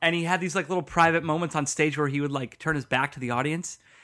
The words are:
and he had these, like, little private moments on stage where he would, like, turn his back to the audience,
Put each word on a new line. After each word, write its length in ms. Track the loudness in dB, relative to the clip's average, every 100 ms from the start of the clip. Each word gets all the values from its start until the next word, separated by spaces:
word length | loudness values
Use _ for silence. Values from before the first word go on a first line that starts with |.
and 100 | 0
he 120 | 2 0
had 140 | 0
these, 140 | 0
like, 160 | -2 -2
little 140 | -2
private 400 | -2 4 4 4
moments 320 | 2 0 0 -2
on 100 | -2
stage 320 | 0 0 2
where 120 | -2
he 120 | 0
would, 80 | -2
like, 300 | -4 -6 -6
turn 160 | -2 -2
his 100 | 0
back 280 | 0 0
to 60 | -4
the 120 | -4
audience, 480 | 0 0 -2 -8 -14 _ -20